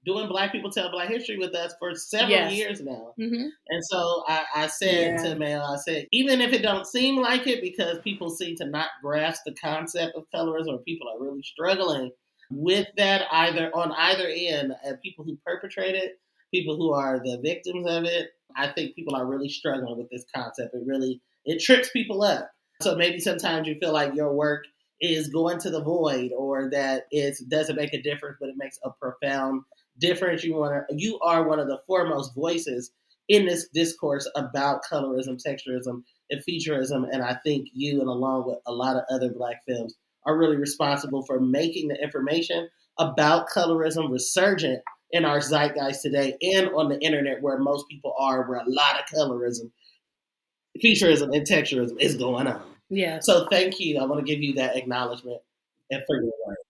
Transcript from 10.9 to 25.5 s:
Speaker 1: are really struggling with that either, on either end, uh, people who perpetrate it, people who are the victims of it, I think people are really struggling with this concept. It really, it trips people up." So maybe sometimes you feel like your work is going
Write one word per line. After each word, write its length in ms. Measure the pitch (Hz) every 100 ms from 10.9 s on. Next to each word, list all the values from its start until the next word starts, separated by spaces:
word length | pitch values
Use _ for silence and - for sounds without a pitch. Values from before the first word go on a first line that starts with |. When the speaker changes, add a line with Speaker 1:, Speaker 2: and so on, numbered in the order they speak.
| 165 120
Speaker 1:
are 160 | 113
really 180 | 139 139
struggling 720 | - - 175 190 180 143 127 - _ _ _
with 360 | 143 165 196 202 -
that 300 | 196 196 -
either, 400 | 160 170 170 165
on 200 | 165 170
either 340 | - 170 190 175
end, 460 | 165 175 151 135 131 139
uh, 60 | 131
people 220 | 185 -
who 140 | 156 147 180
perpetrate 500 | 185 190 196 190 190
it, 240 | 185 - _ _ _
people 220 | 180 156 156
who 160 | 160
are 300 | 143 135 131
the 160 | 127 123
victims 480 | 147 170 180 180 175
of 140 | 165
it, 280 | 170 170 165 _ _ 131
I 100 | 143
think 300 | - 151 -
people 180 | 151 135
are 100 | 127
really 220 | 139 139
struggling 500 | - 151 135 120 120
with 120 | 120
this 160 | 123 - 131
concept. 380 | 117 - 117 123
It 60 | 123
really, 360 | 135 131 127 _ _ 139
it 160 | 165
trips 280 | - 254 -
people 320 | 240 214 196
up." 280 | 208 156 - _ _ _
So 160 | 196 165
maybe 240 | 170 175
sometimes 480 | 196 170 180 160 151
you 60 | 151
feel 140 | 170
like 220 | 156 143 139
your 180 | 147
work 320 | 143 151 147 - _ _ _
is 300 | 170 156 151
going 300 | 165 165